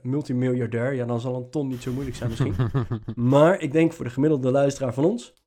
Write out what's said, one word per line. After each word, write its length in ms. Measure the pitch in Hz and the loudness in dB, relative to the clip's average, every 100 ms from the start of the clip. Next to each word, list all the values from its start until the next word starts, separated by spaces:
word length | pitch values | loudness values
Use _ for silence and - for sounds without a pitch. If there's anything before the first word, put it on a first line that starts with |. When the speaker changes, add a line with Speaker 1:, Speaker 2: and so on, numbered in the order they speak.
Speaker 1:
multimiljardair. 920 | 127 143 143 123 127 127 110 117 127 | -4 -4 -2 0 0 0 -2 -2 -2
Ja, 120 | 135 120 | -2 -2
dan 140 | 117 | -4
zal 160 | 127 127 | -4 -6
een 140 | 123 | -6
ton 180 | 156 135 | -4 -4
niet 140 | 123 | -6
zo 100 | 131 | -6
moeilijk 240 | 127 135 - | -6 -6 -6
zijn 120 | 123 | -6
misschien. 240 | 117 135 101 117 139 113 | -2 -2 0 0 -2 -2
Speaker 2:
<laughs> 400 | 113 - 113 123 | -6 -8 -2 4
Speaker 1:
Maar 300 | 139 160 190 | 6 6 4
ik 120 | 151 | 0
denk 200 | 160 165 | 2 2
voor 120 | 160 | 0
de 60 | 123 | -6
gemiddelde 400 | 131 151 143 127 | 0 2 2 2
luisteraar 440 | 135 143 135 127 | 2 2 0 -4
van 100 | 135 | 2
ons, 300 | 165 240 - _ | 0 0 -8 _